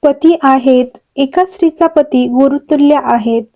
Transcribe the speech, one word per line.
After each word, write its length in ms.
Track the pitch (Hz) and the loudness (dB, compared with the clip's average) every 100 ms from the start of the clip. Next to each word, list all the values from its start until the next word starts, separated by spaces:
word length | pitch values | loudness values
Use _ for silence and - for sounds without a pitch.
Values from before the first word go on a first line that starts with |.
पती 320 | 294 277 320 330 | -2 0 0 2
आहेत, 560 | 285 269 254 254 254 - _ - | 0 0 2 0 0 -8 _ -6
एका 300 | 269 302 370 | -4 -2 -4
स्त्रीचा 420 | - 339 302 330 | -2 -4 0 -2
पती 400 | 330 294 254 247 | 0 0 -2 -2
गुरुतुल्य 720 | 247 269 277 _ 294 285 294 | 0 0 -2 _ 0 2 2
आहेत 400 | 262 240 220 233 233 | 0 -2 -2 -4 -6